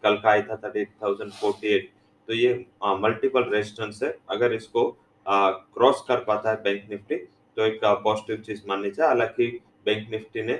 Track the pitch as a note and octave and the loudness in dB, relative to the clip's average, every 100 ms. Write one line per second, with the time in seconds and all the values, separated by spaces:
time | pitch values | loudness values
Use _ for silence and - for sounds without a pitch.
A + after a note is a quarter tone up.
0 | G#2+ G#2 A2 G#2 G2+ A2 G#2 G#2+ G2+ _ | 2 2 4 4 2 -8 -6 -4 -6 _
1 | G#2 G2+ G#2 G2 G#2 G2+ G#2+ G2+ F#2+ _ | -4 -4 -6 -4 -4 -2 0 0 0 _
2 | _ _ - A2+ A#2+ A#2+ - _ G2+ F#2+ | _ _ -8 2 2 2 -6 _ -2 0
3 | G#2+ A2 C3+ C3 A#2+ G#2 G#2 - G#2+ G#2 | 0 0 0 2 2 0 -2 -6 -10 -4
4 | C#3 - _ G#2 A#2+ A2 - A#2 C3+ - | -6 -6 _ 0 0 0 -4 0 0 -2
5 | _ _ - G2+ G2 F#2+ - - B2 C#3 | _ _ -2 2 2 0 -10 4 4 4
6 | - B2 - G#2 A2 A2 G2+ G2+ G2+ G2+ | 0 -2 0 -2 0 -2 -2 -4 -6 -12
7 | - - - _ _ - A2 G#2+ G#2+ G2+ | -6 -6 -6 _ _ -2 0 2 2 4
8 | G#2+ G#2+ - G#2+ A2 G#2 G2+ G2 G2+ G2 | 2 0 -2 -10 -8 -10 -4 -4 -4 0
9 | D#3+ B2 A2+ - A#2 - _ _ - G#2+ | 2 4 0 0 -2 -2 _ _ -2 -2
10 | G#2+ A2 G#2+ A2+ A2 | -2 -8 -8 -8 -4